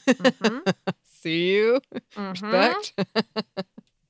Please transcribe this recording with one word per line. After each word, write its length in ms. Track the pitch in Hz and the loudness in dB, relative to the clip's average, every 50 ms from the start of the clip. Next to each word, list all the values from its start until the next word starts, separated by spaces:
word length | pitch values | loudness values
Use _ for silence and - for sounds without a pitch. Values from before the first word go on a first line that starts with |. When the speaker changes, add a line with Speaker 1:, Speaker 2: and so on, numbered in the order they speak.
| - | 0
Speaker 1:
Mm-hmm. 520 | 269 247 - 180 - - - 220 214 226 277 370 196 - _ - | 0 2 4 2 0 2 2 0 0 0 0 -2 -2 -2 _ -4
Speaker 2:
<laughs> 160 | 185 - _ _ | -8 -8 _ _
See 480 | _ - - - 165 160 170 175 185 | _ -18 -10 -6 -4 -2 0 0 2
you. 280 | 196 208 214 226 247 277 - - - - - _ - | 2 2 4 4 2 0 -2 -6 -14 -14 -14 _ -12
Speaker 1:
Mm-hmm. 340 | 208 202 190 185 185 208 214 | -10 -8 -8 -8 -8 -4 0
Speaker 2:
Respect. 440 | 220 185 202 247 359 415 427 - - 202 | 2 4 4 4 2 -2 -6 -8 -6 -6
<laughs> 680 | 190 - - 214 - _ - 214 - _ - 196 190 _ _ - - _ _ _ _ | -6 -4 -4 -4 -4 _ -6 -10 -10 _ -10 -12 -12 _ _ -20 -20 _ _ _ _